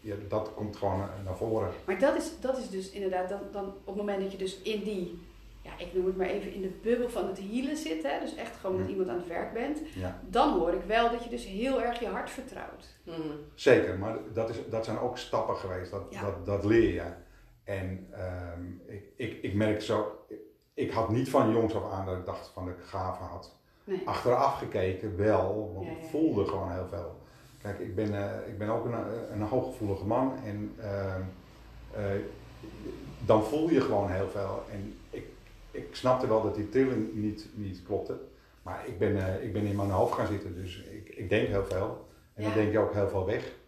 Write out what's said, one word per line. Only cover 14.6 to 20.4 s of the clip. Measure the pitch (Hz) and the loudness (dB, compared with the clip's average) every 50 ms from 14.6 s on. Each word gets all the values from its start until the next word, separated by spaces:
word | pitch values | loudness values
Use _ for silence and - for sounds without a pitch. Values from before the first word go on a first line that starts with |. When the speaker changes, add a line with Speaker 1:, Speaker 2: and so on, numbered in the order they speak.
| - - | -6 -2
Speaker 1:
dat | 127 113 113 | -2 -2 -2
zijn | - 107 - | -2 -2 0
ook | 120 123 - - | 0 -2 -2 -4
stappen | - - - 113 107 - 101 | -6 -2 0 0 2 2 -2
geweest, | - - 95 90 90 92 87 | -2 -2 -4 -4 -4 -4 -6
dat, | 98 98 87 - | -6 -8 -8 -6
Speaker 2:
Ja. | 98 95 | -8 -4
Speaker 1:
dat, | 98 101 92 90 90 | -2 -2 -2 -2 -2
dat | 101 101 98 92 | 0 0 2 6
leer | 104 113 117 113 95 85 | 8 8 8 8 8 4
je. | 87 85 85 85 - - - - - - - - _ _ | 0 -4 -6 -8 -10 -16 -20 -20 -20 -20 -20 -20 _ _
En, | - 101 95 95 92 92 92 - - | -6 -4 -4 -2 -4 -4 -6 -8 -12
ehm, | - 104 92 90 90 90 90 87 85 85 90 90 - - - - 110 | -10 -8 -6 -6 -6 -6 -8 -8 -10 -10 -10 -10 -10 -12 -14 -14 -14
ik, | 98 - - - | -14 -14 -16 -10
ik, | _ 123 107 - - | _ -6 -6 -6 -6
ik | - 92 95 | -6 -2 2
merk | 101 107 107 107 104 | 4 4 4 4 2
zo, | - - 110 104 110 - - - - _ 107 - | 2 2 2 2 2 0 -6 -10 -14 _ -16 -16